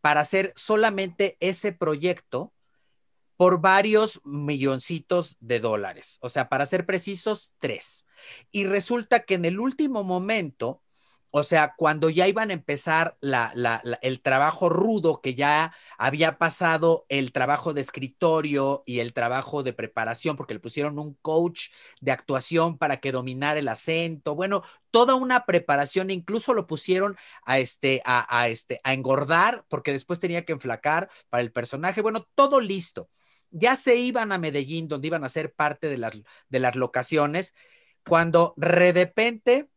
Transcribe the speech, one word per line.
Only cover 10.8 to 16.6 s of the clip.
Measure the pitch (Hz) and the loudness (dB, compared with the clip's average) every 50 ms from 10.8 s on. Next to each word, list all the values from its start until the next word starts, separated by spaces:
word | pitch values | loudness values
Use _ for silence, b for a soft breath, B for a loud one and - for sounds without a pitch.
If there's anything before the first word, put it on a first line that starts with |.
| _ _ b b b b b b _ _ | _ _ b b b b b b _ _
o | - 147 147 | -2 -2 0
sea, | - 175 160 151 147 - | 2 4 4 4 2 0
cuando | - 170 151 151 151 147 160 | 0 0 0 2 2 0 0
ya | 160 165 175 | 2 4 2
iban | 196 202 220 220 214 | 2 2 0 -2 -4
a | 190 | -4
empezar | 165 - - 147 139 - - 156 160 165 165 - _ | -8 -6 -6 -6 -6 -2 0 0 2 2 0 -4 _
la, | - 139 135 123 117 113 - | -4 0 0 0 0 -2 -2
la, | 120 123 117 113 113 - | -2 0 0 0 -2 -4
la, | 123 117 - | -6 -8 -4
el | - 131 131 123 _ | -2 -4 -4 -2 _
trabajo | 139 131 131 143 151 - - 190 175 | 0 2 4 2 2 0 0 0 0
rudo | 170 180 190 220 226 208 156 165 151 - | 2 2 2 2 0 2 2 0 0 0
que | - 135 131 | -4 -6 -4
ya | 120 139 143 147 151 160 165 B B B B B B | 0 2 2 4 2 2 0 B B B B B B
había | 110 131 135 151 165 160 156 - | -2 -2 2 2 2 2 2 2
pasado, | 170 165 - - | -2 -2 0 0